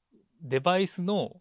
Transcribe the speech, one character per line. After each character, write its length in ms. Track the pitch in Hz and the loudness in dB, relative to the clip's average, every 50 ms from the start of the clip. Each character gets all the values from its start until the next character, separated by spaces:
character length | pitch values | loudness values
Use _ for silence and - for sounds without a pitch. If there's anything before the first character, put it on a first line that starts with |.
| _ _ _ _ _ _ _ - | _ _ _ _ _ _ _ -16
デ 180 | 170 123 135 131 | -6 -2 -2 0
バ 180 | 135 175 185 190 | 2 4 2 2
イ 80 | 196 | 2
ス 160 | - - 185 | 0 -2 -4
の 380 | 175 190 208 185 123 - - - | -2 -2 0 -2 -2 -4 -8 -16